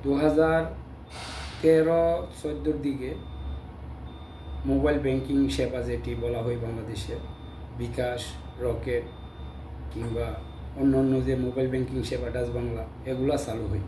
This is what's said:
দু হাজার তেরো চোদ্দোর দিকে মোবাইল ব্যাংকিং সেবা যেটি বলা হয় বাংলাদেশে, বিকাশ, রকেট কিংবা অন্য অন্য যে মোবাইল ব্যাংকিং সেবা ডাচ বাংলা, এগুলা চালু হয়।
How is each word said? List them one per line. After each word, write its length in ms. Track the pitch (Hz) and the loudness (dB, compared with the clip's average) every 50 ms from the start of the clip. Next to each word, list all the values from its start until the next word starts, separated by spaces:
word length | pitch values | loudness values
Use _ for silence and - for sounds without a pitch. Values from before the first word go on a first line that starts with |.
| 113 | 2
দু 120 | 139 139 | 2 2
হাজার 460 | 139 151 151 151 151 160 160 160 165 160 165 - - - - - - - - - - - - - - - - - - | 4 6 6 6 6 6 6 6 4 2 0 -4 -10 -12 -12 -14 -14 -14 -14 -12 -12 -10 -8 -8 -8 -8 -8 -8 2
তেরো 640 | - 160 160 160 160 160 165 165 165 165 - 131 135 - - - - | 6 8 8 8 8 6 6 6 6 4 4 2 -2 -6 -10 -6 -4
চোদ্দোর 340 | 151 147 143 143 151 151 139 | -4 -4 0 0 0 0 2
দিকে 340 | 139 143 135 127 127 131 156 - - - - - - - - - - - - - - - - - - - - - - - - - - - - - - | 0 -2 -2 -2 -4 -6 -6 -6 -8 -10 -10 -10 -8 -8 -8 -8 -10 -12 -14 -12 -12 -12 -12 -12 -12 -12 -12 -12 -14 -14 -14 -14 -10 -10 -8 -4 0
মোবাইল 340 | 139 135 135 135 151 147 143 | 2 2 4 6 4 4 4
ব্যাংকিং 500 | 135 135 131 131 127 - 143 139 139 127 | 4 2 2 2 0 2 4 4 4 4
সেবা 320 | 123 - 131 123 127 127 | 4 2 0 0 0 -2
যেটি 340 | 120 123 120 117 - 123 120 120 | -2 -2 -2 -2 -2 -4 -4 -2
বলা 200 | 117 120 120 117 | -2 -2 -2 0
হয় 160 | 117 120 120 120 | 0 -2 -2 -2
বাংলাদেশে, 580 | 117 113 113 113 107 117 113 101 - - - - - - - - - - - - - - - 117 | -2 -4 -4 -6 -6 -6 -6 -6 -6 -6 -6 -8 -8 -10 -12 -12 -14 -14 -14 -14 -14 -12 -8 -6
বিকাশ, 440 | 120 117 - - 127 123 123 120 - - - - - - - - | -6 -4 -2 -2 -2 -2 -2 -4 -6 -8 -10 -12 -12 -12 -10 -4
রকেট 440 | 123 123 117 113 - 131 120 120 117 - - - - - - - - - - - - - - - - - - | -2 0 0 0 -2 0 0 0 -2 -4 -10 -12 -14 -14 -12 -12 -12 -12 -12 -12 -12 -12 -12 -10 -10 -8 -6
কিংবা 340 | 110 117 117 113 120 120 113 113 - - - - - - - - | -6 -4 -4 -2 -2 -2 -2 -4 -8 -8 -12 -12 -12 -12 -10 -4
অন্য 220 | 139 135 139 135 131 | 2 4 6 6 8
অন্য 280 | 135 131 131 131 127 | 6 6 6 4 4
যে 100 | 127 135 | 4 2
মোবাইল 320 | 127 127 123 123 131 131 131 | 2 2 0 2 2 2 2
ব্যাংকিং 320 | 127 131 127 127 131 131 113 | 2 0 0 0 0 -2 -2
সেবা 260 | - 131 123 120 120 | 0 -2 -2 -2 -2
ডাচ 200 | 113 123 123 120 | 0 0 -2 0
বাংলা, 340 | 120 120 120 120 117 113 110 - - - - | 0 -2 -2 -2 -2 -4 -6 -8 -10 -10 -6
এগুলা 320 | 127 127 127 131 139 147 135 | -4 -2 2 2 2 2 2
চালু 300 | - 120 110 113 110 101 | 0 -2 -4 -2 -2 0
হয়। 120 | 98 98 95 | 0 -2 -2